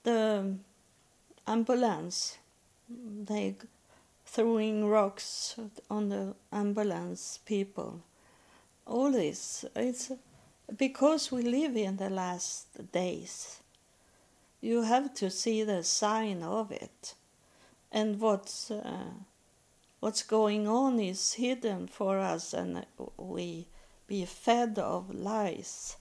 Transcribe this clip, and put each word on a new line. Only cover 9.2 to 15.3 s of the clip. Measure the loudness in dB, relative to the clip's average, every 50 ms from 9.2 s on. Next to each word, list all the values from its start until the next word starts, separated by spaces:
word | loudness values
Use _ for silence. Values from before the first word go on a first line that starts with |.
| 4 4 2 0 -6 -6 -6 -6 -8 -6 -2
it's | 0 0 0 0 -2 -4 -6 -6 -6 -8 -8 -10 -10 -10 -10 -10 -10 -8 -8 0 2
because | 2 2 4 6 6 6 8 6 2 0
we | 0 2 2
live | 4 4 4 4 4 2
in | 2 2 2 0 0
the | -2 0
last | 0 0 0 0 -2 -2 -2 -4 -4 -6 -8 -8 -8 -8 -8 -2
days. | 0 0 2 2 0 -2 -6 -8 -10 -10 -8 -10 -10 -10 -10 -10 -12 -10 -10 -10 -10 -10 -10 -10 -10 -10 -10 -10 -10 -10 -10 -10 -10 -6
You | 0 2 4 4 6
have | 6 4 4 4 2 -2
to | 0 -2
see | 0